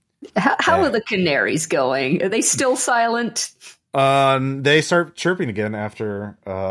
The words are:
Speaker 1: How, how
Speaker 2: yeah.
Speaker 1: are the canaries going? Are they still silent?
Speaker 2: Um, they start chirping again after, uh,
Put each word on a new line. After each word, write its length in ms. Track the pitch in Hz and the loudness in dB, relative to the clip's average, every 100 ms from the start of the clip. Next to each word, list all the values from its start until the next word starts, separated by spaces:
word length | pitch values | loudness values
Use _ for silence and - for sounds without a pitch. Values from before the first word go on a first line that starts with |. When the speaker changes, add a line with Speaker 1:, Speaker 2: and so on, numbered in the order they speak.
| _ _ - 214 | _ _ -6 0
Speaker 1:
How, 200 | 233 - | 0 2
how 220 | - 339 | 2 2
Speaker 2:
yeah. 60 | 302 | 2
Speaker 1:
are 40 | |
the 100 | 220 | 0
canaries 640 | - 202 170 135 98 160 - | -4 -2 0 2 0 -2 -2
going? 560 | 156 127 135 131 160 | 0 0 0 0 0
Are 60 | 190 | 0
they 120 | 226 | 0
still 340 | 247 - 262 262 | -2 0 0 0
silent? 760 | - 233 233 233 233 - - _ - - _ | 0 0 2 0 -4 -6 -10 _ -20 -20 _
Speaker 2:
Um, 680 | 139 135 139 135 135 135 135 | 0 2 4 4 2 0 -2
they 200 | 135 156 | 4 4
start 340 | 151 175 170 - | 4 0 0 -4
chirping 320 | 170 185 139 | -2 -2 -2
again 260 | 101 107 | -2 -4
after, 640 | 107 104 - 107 101 104 - 101 | -4 -8 -6 -6 -6 -8 -12 -10
uh, 40 | 95 95 | -6 -4